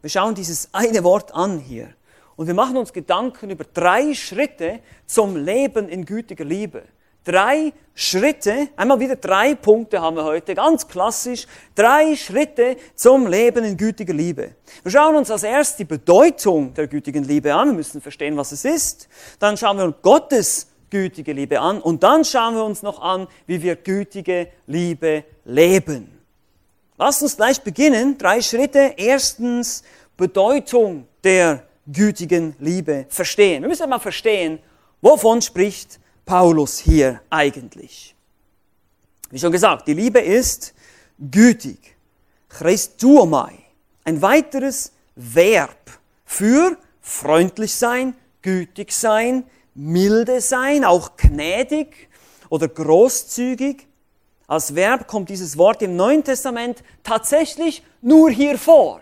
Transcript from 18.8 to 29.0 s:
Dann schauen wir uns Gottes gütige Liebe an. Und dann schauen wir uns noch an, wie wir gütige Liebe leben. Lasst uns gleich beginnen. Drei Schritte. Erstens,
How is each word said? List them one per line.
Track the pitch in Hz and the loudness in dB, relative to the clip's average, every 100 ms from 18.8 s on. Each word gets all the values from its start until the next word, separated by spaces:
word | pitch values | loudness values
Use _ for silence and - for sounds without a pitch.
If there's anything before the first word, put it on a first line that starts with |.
| - - - - - _ | -4 -10 -20 -20 -20 _
Dann | 208 208 | -2 0
schauen | 220 202 | -4 -2
wir | |
uns | 180 147 | -4 0
Gottes | 185 285 - 247 185 - - _ _ | 4 4 4 -2 0 -6 -10 _ _
gütige | 202 185 - 156 | -6 -6 -8 -10
Liebe | 139 139 139 | -8 -4 -2
an. | 156 202 | 0 -2
Und | 165 165 | -4 2
dann | 196 311 | 4 4
schauen | 277 254 226 | 2 0 -2
wir | 226 | -2
uns | 220 208 | -6 -6
noch | 202 - | -10 -8
an, | 160 185 190 _ - | -6 -6 -6 _ -8
wie | 175 | -4
wir | 175 165 | -4 -6
gütige | - 196 196 196 180 180 170 _ - | -4 -6 -6 -10 -4 -4 -6 _ -8
Liebe | 165 175 160 160 156 151 _ | -4 -4 -2 -2 -2 -6 _
leben. | - 127 170 190 156 139 90 _ _ _ _ _ _ _ _ _ | -4 4 4 4 0 -12 -12 _ _ _ _ _ _ _ _ _
Lasst | 254 277 | -2 0
uns | 285 - | -4 0
gleich | 226 269 | 0 0
beginnen. | 208 165 294 233 262 269 | -4 0 2 2 0 0
Drei | 180 220 | 0 0
Schritte. | 226 233 285 285 269 | -2 -2 2 4 2
Erstens, | - | 0